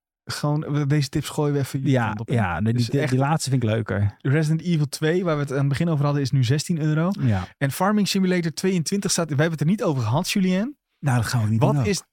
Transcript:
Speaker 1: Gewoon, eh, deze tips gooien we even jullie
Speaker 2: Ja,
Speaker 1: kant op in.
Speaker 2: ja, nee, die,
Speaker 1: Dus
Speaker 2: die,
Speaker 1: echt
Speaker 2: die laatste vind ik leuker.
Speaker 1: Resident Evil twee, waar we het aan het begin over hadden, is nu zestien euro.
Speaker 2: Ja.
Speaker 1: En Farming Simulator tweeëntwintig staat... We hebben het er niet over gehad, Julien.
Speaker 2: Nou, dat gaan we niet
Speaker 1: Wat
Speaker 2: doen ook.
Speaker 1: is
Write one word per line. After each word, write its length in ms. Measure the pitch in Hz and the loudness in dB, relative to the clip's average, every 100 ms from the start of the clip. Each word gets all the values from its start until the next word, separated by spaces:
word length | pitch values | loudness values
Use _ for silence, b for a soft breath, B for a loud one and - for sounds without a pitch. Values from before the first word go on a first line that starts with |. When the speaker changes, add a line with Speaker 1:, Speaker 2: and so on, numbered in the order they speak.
| _ _ | _ _
Speaker 1:
Gewoon, 400 | - - 147 147 | -12 -6 -2 -2
eh, 220 | 139 143 143 | -2 -2 0
deze 220 | 151 139 | 0 0
tips 200 | 156 - | -4 -4
gooien 240 | - 147 | -2 0
we 60 | 143 | 0
even 200 | 131 139 | -2 -2
jullie 160 | 135 | 0
Speaker 2:
Ja, 120 | 127 110 | 2 0
Speaker 1:
kant 140 | 107 | -4
op 80 | 113 | -2
in. 60 | |
Speaker 2:
ja, 180 | 117 95 | 0 0
nee, 80 | 82 | 0
die, 100 | 110 | 0
Speaker 1:
Dus 140 | 120 117 | 0 0
Speaker 2:
die, 100 | 139 | 0
Speaker 1:
echt 100 | 127 | 0
Speaker 2:
die 80 | 127 | 0
laatste 320 | 135 160 - | 2 0 0
vind 120 | 131 | 0
ik 60 | 113 | 2
leuker. 460 | 113 107 101 104 - | 0 0 0 0 -2
Speaker 1:
Resident 420 | 139 147 156 160 | 0 0 2 0
Evil 260 | 175 165 143 | 0 0 0
twee, 360 | - 156 180 | -2 0 0
waar 100 | 180 147 | 0 -2
we 60 | |
het 100 | 143 | -2
aan 60 | 135 | 0
het 100 | 139 | 0
begin 200 | 135 170 | 0 0
over 160 | 151 | 0
hadden, 180 | 143 143 | 0 0
is 80 | 139 | 2
nu 140 | 139 | 2
zestien 360 | 117 151 - 170 | 2 0 0 -2
euro. 300 | 156 151 170 202 | 0 0 0 0
Speaker 2:
Ja. 260 | 131 98 92 - | 0 0 -2 -4
Speaker 1:
En 120 | 139 | -4
Farming 360 | - 190 214 196 | 0 0 2 2
Simulator 440 | 196 185 180 165 | 0 2 0 -2
tweeëntwintig 580 | - 190 185 147 202 190 | -2 0 0 0 -2 -2
staat... 140 | - 160 | -2 -2
We 20 | |
hebben 160 | 139 156 | 0 0
het 80 | 160 | 0
er 60 | 156 | 0
niet 160 | 208 | 0
over 200 | 214 135 | 0 0
gehad, 280 | 107 139 185 | 0 0 0
Julien. 460 | 208 185 185 240 294 _ _ | 0 2 0 -2 -8 _ _
Speaker 2:
Nou, 180 | 143 123 | -2 0
dat 100 | 107 | 0
gaan 180 | 123 | 0
we 60 | 104 | 0
niet 100 | 110 | 2
Speaker 1:
Wat 100 | 160 | 2
Speaker 2:
doen 80 | 147 | 2
ook. 60 | 196 | 0
Speaker 1:
is 160 | 196 - | -2 -6